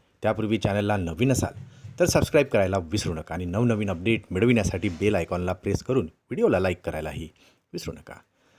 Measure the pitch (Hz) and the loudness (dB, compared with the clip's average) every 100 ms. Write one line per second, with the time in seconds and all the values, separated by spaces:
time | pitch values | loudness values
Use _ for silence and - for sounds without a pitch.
0 | _ _ 104 107 107 110 104 101 104 104 | _ _ -2 0 0 0 0 0 0 0
1 | 85 82 131 123 - - - - - - | -2 0 2 2 0 -6 -16 -20 -10 0
2 | 175 160 - 151 131 110 92 95 82 101 | 2 2 4 4 4 2 2 0 -2 -4
3 | 98 80 - 87 90 95 120 107 104 85 | -2 -6 -6 -6 -4 0 2 2 0 -2
4 | 95 110 - 92 113 117 92 95 101 85 | 0 0 -2 0 4 4 2 -2 -4 0
5 | 101 101 82 90 90 90 101 90 - 131 | 2 2 0 -2 -2 -4 -2 -2 0 -2
6 | - - - 143 226 92 92 92 - 78 | -2 -6 -10 -2 2 2 2 -2 -6 -6
7 | 76 73 80 - _ _ _ - - - | -6 -8 -12 -16 _ _ _ -12 -12 -12
8 | - - - _ _ | -16 -20 -20 _ _